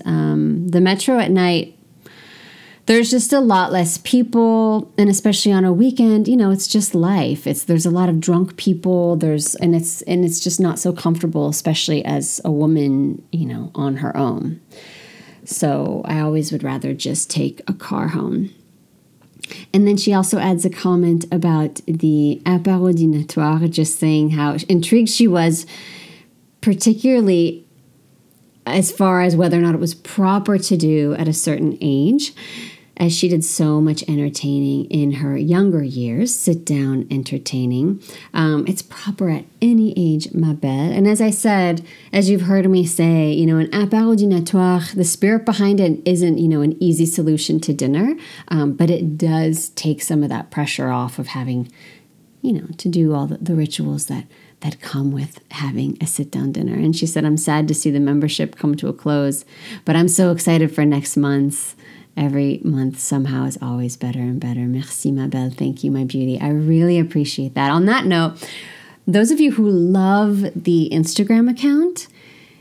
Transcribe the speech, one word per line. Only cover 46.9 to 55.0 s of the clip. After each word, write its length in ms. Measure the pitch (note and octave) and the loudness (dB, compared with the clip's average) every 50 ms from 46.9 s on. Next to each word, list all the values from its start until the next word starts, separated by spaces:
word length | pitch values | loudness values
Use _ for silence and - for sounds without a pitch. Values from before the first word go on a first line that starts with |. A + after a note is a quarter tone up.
| E3 D#3+ E3 | 2 2 2
solution 540 | E3 - - D#3+ D#3 D#3 D3+ - - D#3 D#3 | 0 0 -2 0 0 0 0 0 0 -2 -2
to 120 | D#3 - | 0 -2
dinner, 440 | D3 D3 C#3 C3 C#3 D#3 G3+ C4 D#4+ E4 - - - - - - | -2 -2 0 0 0 0 0 0 -2 -4 -8 -16 -20 -18 -10 -4
um, 260 | E3+ D#3 D3 C#3+ C#3 | -2 0 0 0 0
but 160 | - E3+ E3 | 2 2 2
it 260 | F3 - F3 D#3+ D3+ | 2 0 0 -2 -2
does 540 | D3+ E3+ D#3+ D#3+ D#3+ D#3+ D#3+ D#3+ D#3+ - - | -2 0 0 0 2 0 0 -2 -2 -6 -10
take 320 | - - - D#3 D3+ D3+ | -10 -6 -4 -4 -4 -4
some 220 | - - E3 D3+ D3 | -4 -2 -2 0 0
of 60 | C#3 | -2
that 200 | C3 - - - | -4 -6 -10 -8
pressure 400 | - D#3+ D3 - - - C3 C3 | -6 -6 -4 -4 -4 -4 -4 -2
off 300 | B2+ B2 B2 B2+ - - | -2 -2 -4 -4 -6 -8
of 80 | B2+ - | -10 -8
having, 440 | - C3+ B2+ C3 B2 B2 A#2+ B2 - - - - - - _ _ _ _ _ _ _ _ | -8 -8 -6 -4 -4 -4 -6 -8 -10 -20 -20 -20 -20 -20 _ _ _ _ _ _ _ _
you 100 | - B3+ | -4 -4
know, 140 | A3 - - - E3 - | -2 -4 -4 -8 -12 -8
to 120 | - F3+ | -6 -2
do 240 | E3+ F3 D#3+ D#3 D3+ | 0 2 2 2 2
all 140 | C#3+ C#3+ D3 | 0 -2 -4
the, 100 | D#3 - | -6 -6
the 160 | - E3 E3 | -4 -2 -2
rituals 540 | D#3+ D3+ D3 - - D#3 D3 C#3+ C#3+ - - | 0 -2 -2 -4 -4 -4 -4 -4 -6 -6 -6
that, 180 | C#3+ C3 B2+ - _ - _ _ _ - | -8 -8 -10 -12 _ -20 _ _ _ -10
that 200 | - D3+ C3 - | -8 -8 -8 -10
come 300 | - - - C3+ | -10 -10 -6 -4